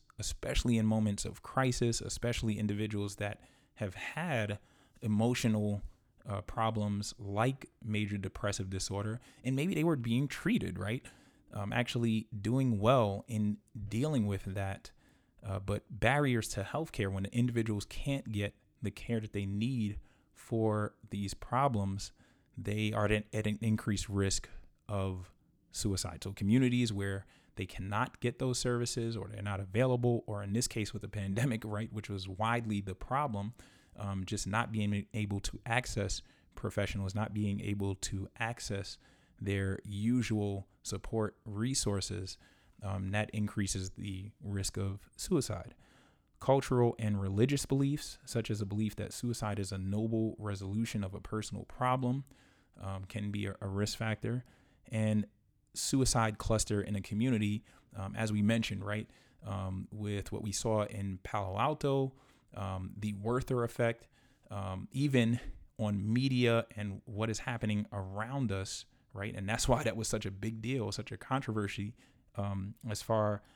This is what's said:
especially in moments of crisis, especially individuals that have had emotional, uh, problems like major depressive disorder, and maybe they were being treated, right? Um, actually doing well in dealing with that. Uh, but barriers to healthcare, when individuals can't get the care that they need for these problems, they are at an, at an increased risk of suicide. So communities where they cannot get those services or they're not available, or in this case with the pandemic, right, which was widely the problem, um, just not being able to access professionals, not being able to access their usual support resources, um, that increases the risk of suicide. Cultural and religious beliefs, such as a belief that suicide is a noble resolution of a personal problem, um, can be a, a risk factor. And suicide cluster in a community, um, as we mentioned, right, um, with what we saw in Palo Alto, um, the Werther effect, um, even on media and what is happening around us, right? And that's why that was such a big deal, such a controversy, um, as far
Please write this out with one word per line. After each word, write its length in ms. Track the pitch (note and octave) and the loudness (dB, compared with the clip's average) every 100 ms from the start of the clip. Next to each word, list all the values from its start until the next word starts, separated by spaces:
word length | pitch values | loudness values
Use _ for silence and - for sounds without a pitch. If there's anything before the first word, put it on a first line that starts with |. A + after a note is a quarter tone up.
| _ - | _ -8
especially 580 | - - - - B2 A#2 | -6 -4 0 2 4 6
in 80 | |
moments 400 | A2 A2 G#2+ G2+ | 6 4 4 0
of 180 | - - | -4 -8
crisis, 600 | - - C3 B2 A#2 A#2 | -2 2 2 4 2 2
especially 560 | - - A#2+ A#2 A2+ G#2+ | -4 -4 -2 0 0 2
individuals 580 | G#2+ G#2 G#2+ G#2 G2+ G2+ | 0 0 0 0 -2 -4
that 240 | G#2 G#2 - _ _ | -6 -6 -16 _ _
have 200 | - G2+ | -6 -6
had 640 | - - - F3 B2+ G#2 G#2 - _ _ - | -4 -8 -4 0 0 0 -4 -10 _ _ -6
emotional, 800 | A2+ G#2 A#2 B2 A#2+ G#2+ G#2 G2+ - - _ _ - | 2 4 4 4 4 4 2 -2 -4 -14 _ _ -6
uh, 140 | G2 | -6
problems 720 | - - A2+ A2 G#2 G2+ G2+ - | -4 0 2 2 0 0 -4 -8
like 520 | G2+ G2+ B2 C3+ - _ | -4 2 2 0 -10 _
major 360 | A2+ G#2+ G#2 G2+ | -4 -2 0 -2
depressive 500 | G2 - G#2 G2+ F#2+ | -4 -2 -2 -2 -4
disorder, 520 | F#2+ - G2 G#2+ A2+ - - | -4 -2 -2 -4 -6 -10 -8
and 140 | B2 C3+ | -2 0
maybe 160 | E3 | 2
they 120 | D#3+ | 2
were 120 | E3 D3 | 4 2
being 320 | A#2 A#2 C#3+ | 2 2 2
treated, 500 | - - A#3 F2+ F2 | 0 2 2 0 -4
right? 240 | G2 B2 - - - _ - | -2 -4 -6 -20 -20 _ -12
Um, 180 | G#2+ G2+ | -8 -2
actually 540 | A2+ A#2+ B2 A#2 A2 - G#2+ | 0 0 2 4 2 0 -4
doing 400 | G2+ B2+ C3 G#2+ | 0 4 4 4
well 460 | G#2+ C3+ G#2 G2 - | 6 8 6 2 -2
in 300 | A2+ G#2 G2+ _ A2+ G2 | 0 2 0 _ -10 -2
dealing 380 | G#2+ D3 C#3+ G#2 | 0 2 4 2
with 180 | G2 | 0
that. 460 | - F#2+ G2 F#2+ - - _ _ _ - G#2 | -2 -4 -4 -6 -12 -20 _ _ _ -14 -6
Uh, 140 | F#2+ | -4
but 240 | F#2+ G#2 - | -2 -4 -4
barriers 600 | G#2 A2+ C#3+ C#3+ A#2+ G#2 | 0 4 4 4 2 0
to 140 | - | -4
healthcare, 480 | G2 C#3+ D#3+ - G2 | -4 -4 -4 -2 0
when 140 | G2 G2 | 0 0
individuals 600 | A#2+ B2 A#2 A2+ G#2 - | 2 2 2 0 -2 -4
can't 440 | - - C#3 - | -4 -2 -2 -2
get 240 | G#2 G2+ - _ _ | -2 -2 -6 _ _
the 80 | G#2 | -6
care 280 | - - A#2 | -6 -4 -2
that 140 | G#2+ | -2
they 140 | G2+ G2 | -4 -2
need 520 | G2+ A#2 B2+ G#2+ G2+ - _ _ | 0 0 2 0 -2 -10 _ _
for 600 | - - A#2 A2 G#2+ G#2 - - | -20 -4 2 2 2 -2 -6 -8
these 240 | G2+ G2 | -4 -4
problems, 800 | - - B2 C#3+ A2+ G2 G2 - - - _ _ - | -6 -2 2 4 2 0 -2 -6 -14 -20 _ _ -8
they 360 | G2+ G#2+ G#2+ | -4 0 0
are 140 | G#2+ G#2 | 2 4
at 60 | |
an, 120 | G#2+ G#2 | 4 2
at 140 | G#2+ G#2+ | -2 0
an 120 | G#2 | 2
increased 480 | A2+ G#2+ - G2+ - | 2 2 2 0 2
risk 400 | G2+ G2 - - - - _ - | 2 4 2 -4 -14 -16 _ -6
of 440 | G#2 F#2+ F#2 F#2 _ _ _ _ | -2 -2 -4 -10 _ _ _ _
suicide. 500 | - A2 F#2+ - F2 | -2 0 0 -2 -6
So 100 | - | -10
communities 600 | F#2+ G2+ B2 B2+ B2 A#2 | -2 6 6 6 4 2
where 320 | G2 G2 G2 - - _ - | 0 -2 -4 -8 -20 _ -10
they 100 | F#2+ | -8
cannot 540 | - F#2+ G2+ B2 - | -6 -4 -2 -2 0
get 180 | B2 - | -2 0
those 200 | C3 B2 | -2 0
services 580 | B2+ A#2+ A#2+ - A#2 A2+ | 0 0 0 -2 -2 -4
or 120 | G2+ | -6
they're 140 | G#2+ | -6
not 160 | G2+ G2 | -4 -4
available, 640 | G2 G#2 C3 B2 B2 A#2+ - | -2 2 2 4 4 2 0
or 180 | G#2 | -6
in 80 | G2+ | 0
this 160 | G#2+ - | 0 0
case 240 | A#2+ G#2 | -2 -4
with 100 | G#2 | -4
the 60 | G2+ | -6
pandemic, 540 | G#2+ G2 G2 C3+ A2+ | -4 -2 2 2 0
right, 280 | G#2 G#2 A2+ | -2 -4 -4
which 160 | A2 G2+ | -6 -6
was 200 | G2 F#2+ | -6 -6
widely 520 | G2 A2 A#2+ A2+ G#2 | 0 2 2 2 -2
the 140 | G2 | -2
problem, 580 | F2+ - C#3 D3 G2+ G2+ - - - - - | -8 -2 0 0 -2 -4 -8 -20 -20 -20 -8
um, 240 | G2+ F#2+ | -4 -4
just 220 | F#2 G#2 - | -2 -4 0
not 240 | G#2+ - | 0 0
being 360 | A2 G#2 G2+ G2 | 0 2 0 -2
able 280 | G#2+ G#2 G2+ | -4 -2 -2
to 180 | - - - | -2 -6 -2
access 560 | A#2 - - G2 - - - _ | -2 0 -2 -2 -4 -8 -20 _
professionals, 640 | - A2 - G2 G2 F#2+ G2+ | -8 -4 -2 -2 -2 -2 -2
not 180 | G#2+ | -2
being 260 | G#2 G#2 G2 | -2 -2 -2
able 360 | - G#2 G2 F#2+ | -2 -2 -2 -2
to 320 | - F#2+ F#2+ - | -4 -4 -6 -4
access 580 | A2+ B2 - G2 G2 - - _ _ _ | -6 -4 -6 -6 -6 -14 -20 _ _ _
their 400 | G2+ G2 F#2+ F#2+ | -2 0 0 -2
usual 840 | - G2+ A2 B2 A2 A2 G2+ G2 F#2 _ | -6 -2 2 2 2 0 0 -4 -8 _
support 520 | - G2 - A2+ G#2+ - | -8 -8 -4 -2 -2 -4
resources, 920 | - G2+ A#2+ C3+ - G2+ - G2 F#2+ - - _ _ - | -10 -2 0 0 0 0 -2 -6 -6 -12 -18 _ _ -10
um, 260 | G2 G2 F#2+ | -6 -4 -2
that 180 | G#2 G#2+ | -2 -2
increases 600 | A2 G#2 - G2 F#2+ F#2 | -2 -2 0 0 -2 -4
the 400 | - G2+ F#2+ G2+ - | -6 -8 -8 -10 -10
risk 360 | A2+ G2 G2 - | -6 -2 -2 -2
of 240 | G2 G2+ - - | -2 -4 -10 -12
suicide. 580 | - F3 - F2+ - - - - - _ _ _ | 0 2 2 -4 -8 -16 -20 -20 -20 _ _ _
Cultural 560 | - C3+ - B2 A#2+ - | 4 4 6 6 6 4
and 200 | A2 G2+ | 0 2
religious 460 | G2 F#2+ B2+ C#3+ - | 2 4 4 4 2
beliefs, 520 | C3+ C#3 D3 - - | 2 2 0 -6 -12
such 280 | - A#2+ A2+ | -4 -4 -2
as 80 | G#2 | -2
a 60 | G2 | -2
belief 280 | G#2 G#2+ | 0 0
that 180 | - G2 | -2 -8
suicide 460 | - A#2+ A#2 G#2+ G2+ | -4 -4 -2 -2 -2
is 140 | F#2+ | -4
a 60 | F#2+ | -4
noble 580 | F#2+ G#2 A2+ A2+ A2+ - | -2 0 2 2 0 -2
resolution 640 | G#2 G2 G2 G#2 A2+ A2 | -6 -4 -2 -2 0 -2
of 100 | F#2+ | -4
a 80 | G2+ | -6
personal 440 | - G#2+ G#2+ G2 | -4 -4 -4 -8
problem, 580 | - - B2+ C3 B2 C3+ C3+ - - _ _ - | -10 -2 2 2 2 -2 -4 -18 -20 _ _ -10
um, 240 | G2 F#2+ F#2+ | -8 -6 -6
can 240 | G#2+ G#2 | -6 -4
be 140 | G#2 G2+ | -4 -4
a, 100 | F#2+ | -6
a 60 | G2+ | -4
risk 320 | G2 G#2 - | -2 -2 -2
factor. 460 | A2+ G#2+ A2 B2 - - _ _ - | -4 -2 -2 -4 -6 -20 _ _ -6
And 340 | A2+ G#2+ G#2+ G2+ _ _ _ _ | 0 4 4 0 _ _ _ _
suicide 640 | - - C3+ C3 B2 A2 G#2 | -6 0 4 4 4 2 0
cluster 420 | - A2 - G#2 | 0 2 2 0
in 140 | G2 G2+ | 0 -2
a 40 | |
community, 640 | - G#2 B2+ A2+ G#2+ G#2+ - - _ G2+ | -2 0 2 4 2 0 -6 -20 _ -10
um, 180 | G2 G#2 | -8 -2
as 160 | A2 | 0
we 100 | G#2 | 4
mentioned, 420 | G#2 A2+ A2+ G2 | 4 4 2 -4
right, 240 | G2+ G#2+ A#2+ - _ _ | -4 -4 -6 -16 _ _
um, 440 | - G2 F#2+ F#2+ - | -8 -6 -4 -6 -8
with 400 | G#2+ G#2 G2+ G2 | -6 -4 -4 -4
what 120 | G#2 | -6
we 100 | G#2 | -4
saw 320 | G2 A2+ G#2+ | -2 2 2
in 340 | G#2 G#2 G2 F#2 | 2 -2 -4 -6
Palo 340 | - G#2+ G2 G2 | -4 -4 -2 0
Alto, 540 | C3 D3+ C#3+ C3+ C3+ - - _ _ - | 0 2 2 2 2 -4 -20 _ _ -8
um, 360 | G2 F#2+ F#2 F#2 | -4 -4 -6 -4
the 180 | G#2+ | -4
Werther 500 | G2+ G#2+ B2 B2 B2+ | -2 0 0 0 0
effect, 420 | A#2 - A#2 A#2 - _ _ _ - | 0 2 0 0 -10 _ _ _ -10
um, 380 | G2+ F#2+ F#2+ G2 | -6 -4 -6 -6
even 480 | C3+ D3 C3 A2+ A#2+ - - - - | 0 4 4 4 2 -2 -10 -16 -2
on 340 | G#2+ G2+ G#2 | 0 0 2
media 540 | A#2 C3+ B2+ A#2+ A#2 A2+ - | 2 4 4 6 4 2 -6
and 240 | G#2 G2 | -6 -8
what 260 | - G#2 A2+ | -8 -4 -2
is 100 | G#2 | -2
happening 460 | - A#2+ A2 G#2 G#2 | -4 -2 0 0 0
around 600 | G2+ F#2+ G2 A2+ C#3 A#2+ | -4 -6 -6 -4 0 0
us, 340 | F#2+ F#2+ - - _ _ | 0 -4 -8 -12 _ _
right? 220 | G2+ G2+ | -8 -6
And 140 | G2 G2 | -4 -2
that's 200 | A2+ - | 0 4
why 140 | A#2+ | 4
that 140 | A2 G#2 | 2 0
was 120 | G#2+ | 0
such 160 | A2 | 0
a 60 | G2+ | -2
big 320 | F#2+ G#2 A2+ | -4 -4 -4
deal, 280 | A2+ C3 G2+ | -2 -2 -2
such 200 | - G#2+ | -4 -8
a 40 | G#2 | -10
controversy, 800 | - C3 - A2 G2+ - G2+ - - _ _ - | -2 -2 0 0 0 -2 -6 -8 -20 _ _ -4
um, 380 | G2+ G2 F#2+ - - | -2 -2 -4 -8 -6
as 140 | G2+ | -6
far 400 | - A2 G#2+ G2+ - | 2 4 4 2 -6